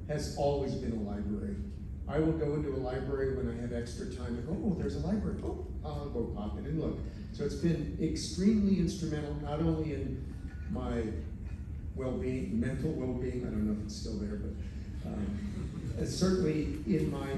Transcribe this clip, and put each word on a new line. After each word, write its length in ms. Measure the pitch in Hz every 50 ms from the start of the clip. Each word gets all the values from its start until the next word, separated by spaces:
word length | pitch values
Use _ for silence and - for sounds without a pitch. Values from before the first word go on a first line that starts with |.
| - -
has 280 | 151 147 147 - -
always 380 | 147 143 143 143 139 135 117 113
been 180 | 107 - 113
a 180 | 110 107 104 101
library. 460 | 101 104 95 101 104 101 104 104 101 - - - - - - - - - -
I 120 | 135 139 156
will 140 | 160 160
go 220 | - 156 151 143 151
into 160 | 151 143 139
a 80 | 127 131
library 560 | 127 - - 135 135 139 139 135 135 135 -
when 120 | - 117 117
I 100 | 117 120
have 120 | 120 117
extra 340 | 120 117 117 - - - -
time 300 | - - - 120 117 120
and 100 | 127 -
go, 100 | 156 185 - -
"Oh, 120 | 202 165 -
there's 180 | 208 202 -
a 100 | 143 147
library. 320 | 180 214 208 180 - - -
Oh, 240 | - - - - - - - - -
I'll 260 | 151 147 143 143 143
go 220 | 120 117 110 - -
pop 220 | 104 104 104 104 107
in 80 | -
and 140 | 147 160 160
look." 180 | 139 - - - - - - - - -
So 120 | - - 147
it's 120 | 143 -
been 420 | - 170 170 151 147 147 - - -
extremely 800 | 160 156 156 - - - - 180 190 220 226 208 202 196 185 170
instrumental, 560 | 165 160 - - 160 151 151 151 147 147 151 147
not 160 | 147 143 147 156
only 340 | 170 160 160 156 151 147 139
in 300 | - - 135 - - - - - - - - - - - -
my 320 | - 123 120 120 120 117 110 104 - - - - - - - - - - - - - - - - -
well-being, 640 | 123 131 127 - - 131 127 127 127 - - - 113
mental 320 | - - - - - 156
well-being, 520 | - 131 127 127 120 120 - - 120 123 117
I 60 | 110
don't 160 | 110 107 107
know 60 | 107
if 140 | 104 104 104
it's 100 | 104 -
still 220 | - - 117 110 98
there, 180 | 104 104 104
but, 760 | 98 - - - - - - - - - - - - - -
um, 160 | 214 208 202 202 - - 208 202 - - - - - - - - - -
it's 160 | - - -
certainly 640 | - 180 190 185 180 165 156 151 156 143 - - - -
in 240 | 214 180 151 151 -
my 220 | - - - - -